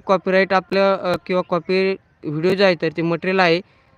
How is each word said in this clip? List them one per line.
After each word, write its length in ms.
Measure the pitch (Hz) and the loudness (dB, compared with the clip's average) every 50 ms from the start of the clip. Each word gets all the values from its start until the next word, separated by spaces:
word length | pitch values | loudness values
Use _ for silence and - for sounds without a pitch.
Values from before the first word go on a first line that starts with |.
| - | 0
कॉपीराइट 460 | - 190 175 - 190 185 190 190 185 | 0 0 0 0 0 2 2 2 2
आपलं, 440 | 196 185 180 - 190 196 196 196 190 | 0 0 0 0 0 0 2 2 0
अ, 200 | 180 - 180 170 165 - | 0 -2 -4 -4 -4 -4
किंवा 160 | - 185 180 175 - | -4 -4 -4 -2 -2
कॉपी 460 | 180 170 - - 185 190 190 190 190 - _ _ _ _ - | -4 -4 -2 -2 -2 0 0 -2 -4 -6 _ _ _ _ -10
व्हिडिओ 300 | - 147 156 160 185 196 | -8 -6 -2 0 0 2
जे 100 | 185 202 | 2 2
आहे 100 | 190 175 156 | 2 2 0
तर 60 | 165 160 - | -2 -6 -4
ते 60 | 175 | -2
मटेरियल 380 | 160 170 170 160 - 185 190 190 | -2 -2 -2 -4 -4 -2 0 2
आहे. 200 | 185 170 165 180 - _ _ _ _ _ _ | 2 2 2 0 -2 _ _ _ _ _ _